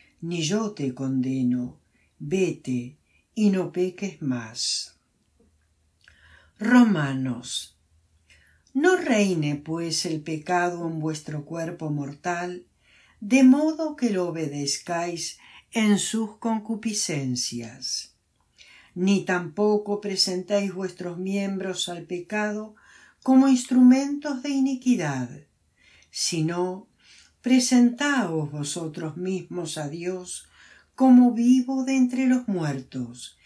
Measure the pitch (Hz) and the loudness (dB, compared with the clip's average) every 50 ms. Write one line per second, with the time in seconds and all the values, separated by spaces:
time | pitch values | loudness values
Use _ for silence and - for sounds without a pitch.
0 | _ _ _ _ 170 165 175 165 156 151 202 220 220 208 - - 143 131 123 - | _ _ _ _ -10 -6 -4 -4 -2 -2 -2 -2 -2 -4 -6 -6 -6 -6 -6 -4
1 | 135 131 135 131 123 131 131 131 127 123 123 123 123 - - _ _ _ _ _ | -4 -2 -2 0 -2 -2 -2 0 0 0 0 -2 -4 -6 -10 _ _ _ _ _
2 | _ _ _ - 151 147 185 190 185 160 147 - - 135 127 120 120 131 - _ | _ _ _ -16 -8 -4 -2 0 0 0 -2 -4 -6 -6 -4 -4 -6 -8 -12 _
3 | _ _ _ _ _ _ _ 220 214 202 190 185 175 175 - 180 185 185 - - | _ _ _ _ _ _ _ 0 2 2 2 2 0 -2 -2 -2 -2 -2 -4 -6
4 | 202 185 156 - 156 131 127 120 113 110 117 - - - - - - - _ _ | -10 -10 -8 -6 -6 -4 -4 -4 -8 -10 -10 -8 -6 -6 -6 -6 -8 -12 _ _
5 | _ _ _ _ _ _ _ _ _ _ _ _ _ _ _ _ _ _ _ _ | _ _ _ _ _ _ _ _ _ _ _ _ _ _ _ _ _ _ _ _
6 | _ - _ _ _ _ - _ _ _ _ - 208 240 247 247 240 220 190 156 | _ -20 _ _ _ _ -20 _ _ _ _ -4 2 6 8 8 8 8 6 2
7 | 143 135 135 131 131 131 117 123 - - - - - - _ _ _ _ _ _ | 0 -2 -2 -2 -4 -4 -4 -6 -8 -10 -10 -10 -10 -12 _ _ _ _ _ _
8 | _ _ _ _ _ _ _ _ _ _ _ _ _ _ - 262 311 370 370 - | _ _ _ _ _ _ _ _ _ _ _ _ _ _ -2 2 4 4 4 4
9 | - 294 240 208 202 190 180 160 151 147 147 143 - 156 160 170 170 165 156 - | 2 2 2 2 2 2 2 0 0 -2 -2 -4 -6 -6 -6 -6 -4 -4 -4 -4
10 | - 170 160 151 151 165 160 151 151 - 180 175 175 175 175 170 170 165 165 160 | -4 -4 -6 -6 -6 -6 -8 -6 -4 -2 0 0 0 0 -2 -4 -6 -6 -6 -4
11 | 156 160 156 - - 156 151 151 147 - 160 165 165 156 - - 160 151 147 143 | -4 -6 -6 -8 -10 -10 -10 -10 -10 -10 -8 -8 -8 -8 -8 -8 -6 -6 -4 -4
12 | 139 139 - - - 180 175 175 180 180 180 - - _ _ _ _ _ _ _ | -6 -8 -10 -8 -6 -6 -6 -4 -6 -8 -10 -12 -16 _ _ _ _ _ _ _
13 | _ _ _ _ 214 196 254 269 262 254 269 294 302 320 311 311 320 302 302 - | _ _ _ _ -2 2 4 8 8 8 8 6 4 0 0 -2 -4 -6 -4 -2
14 | 247 226 196 185 175 170 160 165 156 143 147 143 139 139 - - - - 170 170 | -2 -2 0 -2 -2 -2 -4 -4 -6 -6 -6 -6 -4 -4 -6 -6 -6 -6 -6 -4
15 | 175 175 170 165 - - - - - - - - - _ - 233 214 208 202 190 | -4 -6 -6 -8 -10 -10 -12 -14 -20 -20 -20 -20 -20 _ -2 0 2 4 4 2
16 | - - - 226 220 214 - - - 226 226 214 214 - 226 208 - 226 208 - | 2 -2 -4 -4 -4 -6 -8 -8 -4 -4 -4 -4 -4 -6 -8 -6 -6 -6 -4 -4
17 | - - 156 143 135 127 123 123 - - 120 120 117 110 - - - - - - | -4 -4 -4 -4 -2 -2 -4 -4 -4 -6 -8 -10 -12 -12 -14 -12 -10 -8 -8 -8
18 | - - _ _ _ _ _ _ _ _ _ _ - - - - - _ - 175 | -10 -12 _ _ _ _ _ _ _ _ _ _ -20 -20 -20 -20 -20 _ -6 -2
19 | 185 196 202 185 160 - 180 180 175 156 151 202 208 208 214 208 208 208 208 208 | 0 2 2 2 0 -2 -4 -4 -4 -6 -4 0 0 2 2 0 -2 -4 -6 -6
20 | 208 202 190 190 - 196 180 180 185 - 202 202 202 190 175 190 190 180 - - | -6 -4 -4 -2 -2 -2 -2 -4 -4 -2 -2 0 0 -2 -4 -6 -8 -8 -8 -10
21 | 180 175 175 175 190 190 196 202 196 196 196 185 190 190 180 - - 175 175 165 | -10 -10 -8 -8 -6 -4 -4 -2 -2 -4 -4 -6 -6 -6 -6 -6 -6 -8 -8 -10
22 | 151 - 180 175 175 - 214 214 208 214 208 214 214 214 - _ _ - - - | -10 -10 -10 -10 -8 -6 -4 -4 -4 -4 -4 -6 -10 -12 -16 _ _ -20 -20 -20
23 | - - _ _ - 262 262 262 269 269 262 247 - - 254 254 254 247 262 269 | -20 -20 _ _ 0 4 6 6 6 6 4 2 2 2 4 8 10 10 8 8
24 | 285 285 285 285 - 294 269 247 - 294 277 269 262 277 269 247 - 254 240 185 | 4 0 -4 -6 -6 -6 -6 -6 -4 -2 0 0 0 0 0 0 0 0 2 2
25 | 160 147 135 127 123 127 147 151 - _ _ _ _ _ _ _ _ _ _ _ | 0 -2 -2 -4 -4 -6 -10 -14 -20 _ _ _ _ _ _ _ _ _ _ _
26 | _ _ - - - - 180 160 156 165 170 175 180 185 180 196 - _ _ _ | _ _ -8 -6 -4 -2 -2 0 0 0 0 -2 -2 -2 -4 -8 -12 _ _ _
27 | _ _ - - - _ _ _ - 247 262 254 247 - 254 240 240 240 240 - | _ _ -20 -20 -20 _ _ _ 0 4 4 4 4 6 6 6 6 6 4 2
28 | 294 294 277 254 196 170 160 156 151 127 147 147 143 - - 175 160 160 151 175 | 0 0 2 2 0 0 0 -2 -2 -4 -4 -6 -6 -6 -6 -6 -8 -8 -8 -8
29 | 160 156 - 175 180 190 190 175 - - 175 175 165 151 156 160 147 143 156 170 | -8 -8 -8 -6 -4 -4 -4 -4 -6 -8 -8 -8 -6 -6 -6 -8 -8 -8 -8 -8
30 | 175 180 185 185 180 - - - - _ _ _ - - - - _ _ _ - | -6 -6 -6 -6 -8 -12 -14 -14 -16 _ _ _ -20 -20 -20 -20 _ _ _ 4
31 | 262 262 247 247 247 240 214 233 233 247 262 262 247 254 269 262 262 269 269 262 | 6 8 10 10 8 8 4 4 4 6 6 4 4 0 -2 -4 -2 0 2 2
32 | 254 247 254 247 262 254 254 247 - 214 190 170 156 147 139 131 127 - - 131 | 2 2 2 2 2 2 2 2 0 -2 -2 -2 -2 -2 -4 -6 -8 -10 -10 -10
33 | 120 117 123 127 - - - _ _ | -8 -10 -10 -14 -18 -20 -20 _ _